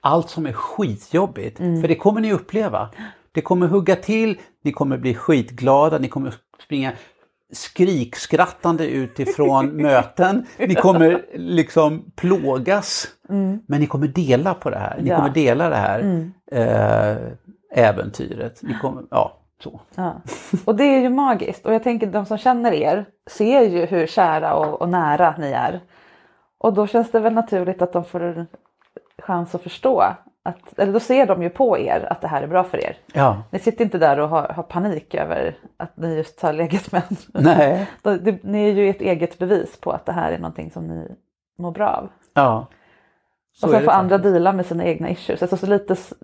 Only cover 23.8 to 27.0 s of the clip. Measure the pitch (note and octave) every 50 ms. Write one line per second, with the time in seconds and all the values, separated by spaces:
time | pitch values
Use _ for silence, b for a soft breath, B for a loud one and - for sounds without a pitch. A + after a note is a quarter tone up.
23.8 | E3+ E3 F#3+ F3 D#3 D#3 - A3 F#3 E3 D#3 D#3 D#3 D#3 D#3 D#3 D#3 D3+ D3+ -
24.8 | - F3 F3+ F3+ D#3+ D3+ D3 D3+ F3+ E3 D3 E3 D3+ C#3 C3 B2 B2 - F3+ F3+
25.8 | - b b b b b b b b b b b b b b _ - A3+ G3+ G3+
26.8 | G#3 G#3 - A#3